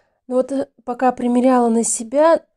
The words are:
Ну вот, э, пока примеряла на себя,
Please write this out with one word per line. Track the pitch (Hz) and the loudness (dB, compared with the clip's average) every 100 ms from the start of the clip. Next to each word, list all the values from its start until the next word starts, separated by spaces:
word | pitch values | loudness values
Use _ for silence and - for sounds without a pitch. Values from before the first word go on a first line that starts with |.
| _ _ - | _ _ -6
Ну | 254 | -4
вот, | 254 | -2
э, | 269 - _ | -4 -8 _
пока | - 240 254 | -12 -2 -2
примеряла | 247 247 247 254 254 240 | -2 -2 2 2 2 2
на | 233 | 0
себя, | 220 - 226 269 320 320 - | -2 -6 -4 2 2 2 -2